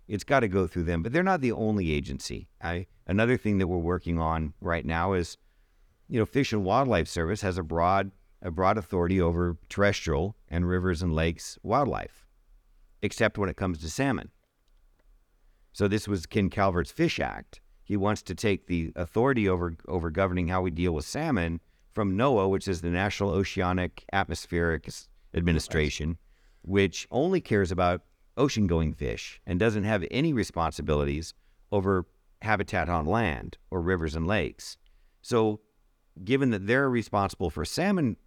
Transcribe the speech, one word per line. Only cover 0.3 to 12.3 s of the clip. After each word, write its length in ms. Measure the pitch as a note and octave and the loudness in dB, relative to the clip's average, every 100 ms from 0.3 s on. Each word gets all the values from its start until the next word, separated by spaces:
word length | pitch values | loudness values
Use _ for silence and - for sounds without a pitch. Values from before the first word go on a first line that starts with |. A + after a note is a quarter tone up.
| C#3 A2+ | 2 2
go 180 | F#2+ F#2 | 2 0
through 180 | F#2 | 0
them. 180 | E2+ E2+ | -2 0
But 100 | F2+ | 0
they're 100 | D3 | 0
not 180 | F#3 F#3 | 2 2
the 120 | C3 | 0
only 400 | A2 A2 G#2 E2+ | 0 0 0 0
agency. 560 | D2 C#2 C2+ - A#1 - _ | -2 -2 -8 -8 -12 -14 _
I, 240 | E2+ F2 F#2 _ - | -6 -6 -8 _ -2
another 300 | F#2+ A#2 B2 | 2 4 2
thing 220 | G#2+ G2+ | 2 2
that 80 | F2+ | 2
we're 120 | F2+ | 0
working 400 | E2 F2+ F2 E2 | -2 -2 -2 -2
on 360 | D#2+ D#2+ D2+ - | 0 -2 -4 -6
right 240 | F2+ E2+ - | -4 -2 -2
now 260 | E2 F2+ | -2 0
is, 220 | F#2+ E2+ - _ _ _ _ _ _ - | 0 -2 -8 _ _ _ _ _ _ -6
you 100 | A#2+ | -2
know, 60 | G#2 | 0
Fish 260 | - C#3 | 0 0
and 120 | G#2+ | 0
Wildlife 440 | F#2 A2+ C#3 G2+ D#2 | 2 2 4 2 0
Service 340 | - E2 G#2+ | -2 -2 -2
has 160 | G2+ F2+ | -2 -2
a 40 | |
broad, 480 | D#2 E2 F2 G2 G2 - _ _ | -2 0 2 2 0 -6 _ _
a 100 | F#2 | -8
broad 280 | E2 F#2 G#2+ | 0 2 2
authority 420 | G#2 F#2 F2 F#2+ | 0 0 2 4
over 380 | E2+ E2+ F2 E2+ - | 4 2 0 -2 -8
terrestrial 680 | - G2+ F#2+ - D2 F#2 - - | 2 2 2 0 -2 -2 -6 -6
and 180 | E2 F2 | -2 0
rivers 340 | F2+ F2+ E2+ | 2 0 0
and 120 | F2+ | 0
lakes 440 | D#2 E2 E2+ - - | 2 0 -2 -10 -12
wildlife, 640 | - A#2 C3+ A1+ G1+ - - | -2 0 0 -2 -6 -14 -20